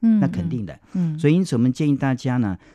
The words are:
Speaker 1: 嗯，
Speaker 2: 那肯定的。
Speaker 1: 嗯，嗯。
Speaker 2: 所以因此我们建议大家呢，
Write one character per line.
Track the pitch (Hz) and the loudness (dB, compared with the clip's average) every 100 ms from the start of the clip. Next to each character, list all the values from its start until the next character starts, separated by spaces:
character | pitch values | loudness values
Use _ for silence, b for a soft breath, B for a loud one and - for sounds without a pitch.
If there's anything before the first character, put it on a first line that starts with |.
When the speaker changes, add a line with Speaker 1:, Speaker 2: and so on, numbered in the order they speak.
Speaker 1:
嗯， | 226 214 | 2 4
Speaker 2:
那 | 180 | 2
肯 | 175 - | -2 -4
定 | 120 | -6
的。 | 90 - _ | -8 -12 _
Speaker 1:
嗯， | 185 170 156 | -4 -4 0
嗯。 | |
Speaker 2:
所 | 147 | 2
以 | |
因 | 175 | 2
此 | 185 120 | 2 0
我 | |
们 | 127 | 0
建 | 123 151 | 0 0
议 | 135 | 0
大 | 135 | 0
家 | 123 131 123 | -2 -2 -2
呢， | 107 90 b | -2 -4 b